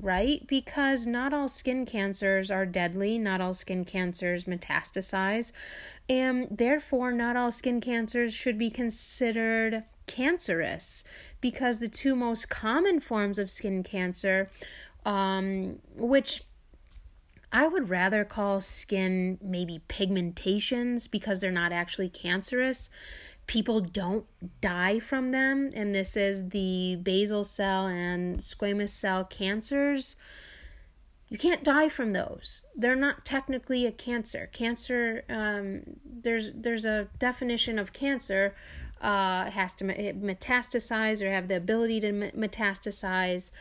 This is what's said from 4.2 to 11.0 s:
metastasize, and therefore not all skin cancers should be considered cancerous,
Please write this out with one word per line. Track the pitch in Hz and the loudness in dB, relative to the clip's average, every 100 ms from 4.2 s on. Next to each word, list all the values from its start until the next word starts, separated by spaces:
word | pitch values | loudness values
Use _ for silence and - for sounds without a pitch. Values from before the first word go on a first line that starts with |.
| 180 175 | -2 -2
metastasize, | 180 175 - 147 - 196 190 190 190 220 233 - - - - - - | -2 -6 0 -2 0 -4 -2 0 0 0 -2 -8 -14 -14 -16 -10 0
and | 254 262 254 254 | 2 2 2 0
therefore | 208 240 294 - 254 247 | 2 4 2 2 0 2
not | 240 240 240 | 0 2 2
all | 240 | 2
skin | - 254 240 | 0 0 0
cancers | 247 233 220 240 233 | 0 -2 0 0 0
should | 220 254 214 | 0 -2 0
be | 226 | 0
considered | 247 233 - - - 240 226 226 226 220 220 220 - - | 0 -2 0 -2 0 0 2 2 2 2 0 -6 -16 -10
cancerous, | - 269 349 - 165 110 - - - | 0 2 2 0 0 0 -4 -6 -6